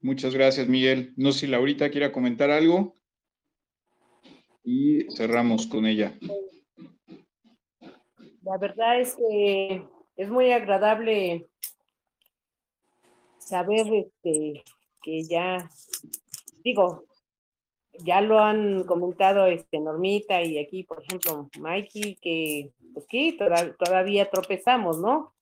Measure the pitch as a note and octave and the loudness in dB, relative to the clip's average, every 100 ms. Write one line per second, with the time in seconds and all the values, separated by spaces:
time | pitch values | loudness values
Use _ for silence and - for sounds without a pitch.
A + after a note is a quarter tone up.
0 | B2+ C3 C3 C3 C3+ C3+ B2+ B2+ C3 C3 | -4 -4 -2 4 4 4 2 4 4 2
1 | B2+ - C3+ - C#3 B2 C3+ C#3+ D3 C#3+ | -2 0 0 0 0 2 2 2 0 0
2 | C#3+ C#3 B2 A#2 C#3 D3 D#3+ F3 G3+ _ | -2 0 -2 2 2 4 6 4 2 _
3 | _ _ _ _ _ _ _ _ _ _ | _ _ _ _ _ _ _ _ _ _
4 | _ _ - - _ _ B2 B2+ C#3+ D3+ | _ _ -20 -20 _ _ -4 0 2 2
5 | - - A2+ A#2 A#2+ A2 - A#2 A2 G#2+ | 0 -4 0 2 2 2 -2 -2 0 0
6 | G2+ - - G2+ F#2+ - _ _ - _ | -2 -4 -10 -10 -10 -18 _ _ -20 _
7 | _ - _ _ A3+ _ _ _ - - | _ -20 _ _ _ _ _ _ -20 -20
8 | _ _ - _ F#3 F#3+ G3 G3 A3+ B3 | _ _ -20 _ -8 -6 -6 -2 0 2
9 | B3 - A3+ G#3 G3+ G3 F#3+ F#3 - _ | 0 -2 -2 2 2 2 -2 -6 -10 _
10 | _ - G3 B3 B3+ A#3+ G#3 G3 G#3 A3 | _ -10 -4 2 4 2 2 2 2 2
11 | A3 G#3+ F#3 E3+ E3+ _ - - _ _ | 0 0 0 -4 -8 _ -16 -16 _ _
12 | _ _ _ _ _ _ _ _ _ _ | _ _ _ _ _ _ _ _ _ _
13 | _ _ _ _ - F#3 F3+ G#3+ G#3+ A3 | _ _ _ _ -8 -4 0 0 2 0
14 | - _ F3 D#3+ D3+ C#3+ - _ _ _ | -2 _ -4 -4 -4 -10 -18 _ _ _
15 | - D#3+ D#3+ E3+ F3+ F#3 E3+ - - - | -10 -8 -4 -4 -2 -6 -8 -20 -14 -14
16 | - - _ - - _ - G#3+ F3+ E3 | -14 -18 _ -20 -20 _ -4 2 2 0
17 | - _ _ _ _ _ _ _ _ - | -16 _ _ _ _ _ _ _ _ -12
18 | E3+ F3+ G#3+ A3 G#3+ G#3+ G#3 G3 F3+ F3 | 0 2 6 6 6 2 0 0 0 0
19 | F3+ F3+ F#3+ G3 F#3+ E3+ - D#3 D#3 D#3 | -2 2 2 6 4 2 -4 -6 -4 -4
20 | F#3 G#3 G#3 F#3 E3+ D3+ A3 F#3 F3+ D#3 | -2 -2 0 -2 -2 -4 -6 -10 -12 -16
21 | - F#3 - D3+ C#3+ - D#3 F#3 G3 G#3 | -12 -6 -6 -6 -10 -14 -8 -6 -8 -10
22 | G#3 F#3 F3 E3 D#3+ D3 C#3 _ - - | -10 -8 -6 -4 -4 -6 -10 _ -20 -20
23 | - A#3+ D#4 D#4+ G3+ E3+ E3+ - F3+ F#3 | -8 -2 -2 -2 0 0 -2 -4 0 0
24 | F#3 G3+ G3 F#3+ F#3 F#3+ - B3+ F#3+ D#3+ | 2 0 0 -2 -4 -4 0 0 0 -2
25 | G3 D4 D4 _ | 0 -2 -4 _